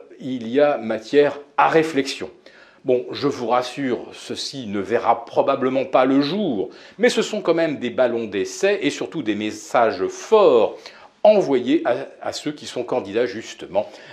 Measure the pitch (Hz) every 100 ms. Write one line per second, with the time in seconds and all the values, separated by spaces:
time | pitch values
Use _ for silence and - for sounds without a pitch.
0 | - - 139 127 113 127 147 135 113 113
1 | - 143 147 - - - 147 160 160 139
2 | 135 - - - - - - _ 135 123
3 | - 107 139 123 113 123 127 - 135 113
4 | - - - 117 - 139 110 101 92 113
5 | 104 117 - 151 139 135 131 131 127 143
6 | 131 135 143 190 196 107 - - - -
7 | 240 - 196 214 175 165 165 127 120 107
8 | 123 117 113 98 92 - 196 202 143 -
9 | 131 165 110 104 107 107 - 131 110 101
10 | - - - 220 185 123 98 - - -
11 | - _ 208 214 151 131 120 160 135 127
12 | 139 - 107 - 147 151 113 - 117 127
13 | 98 107 123 104 - - 76 92 - -
14 | -